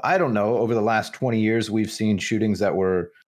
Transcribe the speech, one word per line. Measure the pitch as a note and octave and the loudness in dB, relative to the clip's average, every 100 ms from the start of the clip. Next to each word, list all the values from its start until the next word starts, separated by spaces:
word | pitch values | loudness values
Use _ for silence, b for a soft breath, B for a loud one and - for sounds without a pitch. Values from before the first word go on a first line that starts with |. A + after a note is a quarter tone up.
I | - F#3 | 0 0
don't | D#3 | 2
know, | G#2 G#2 A#2+ | 0 0 0
over | A2+ | 0
the | A#2 | 0
last | G#2+ A2 - | 2 0 -2
twenty | - C3 A2+ | -4 -2 0
years, | A2 A2+ G#2+ | 2 0 0
we've | A2 G#2 | -2 -2
seen | - G#2+ G2+ | -2 0 0
shootings | - A2 G#2+ F#2 | 0 0 0 0
that | G2+ D2+ | 0 2
were, | F#2+ F#2 F2 b | 2 0 -2 b